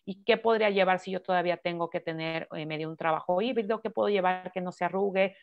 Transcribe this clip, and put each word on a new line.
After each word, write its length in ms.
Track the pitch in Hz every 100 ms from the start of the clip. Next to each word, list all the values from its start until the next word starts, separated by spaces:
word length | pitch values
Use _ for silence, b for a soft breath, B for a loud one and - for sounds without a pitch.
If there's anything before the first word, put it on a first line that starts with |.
| -
y 180 | 190
qué 140 | - 220
podría 320 | 226 220 214
llevar 280 | 196 185 185
si 120 | -
yo 100 | 185
todavía 380 | - 180 175 170
tengo 320 | 175 170 170
que 100 | 175
tener, 480 | 165 160 160 160 -
eh, 120 | 170
medio 240 | 156 151 160
un 80 | 160
trabajo 460 | 165 156 - 180
híbrido, 400 | 233 233 202 220
qué 80 | 220
puedo 180 | 220 208
llevar 420 | 202 180 185 185
que 120 | 185
no 100 | 180
se 120 | -
arrugue, 520 | 175 185 196 190 190 B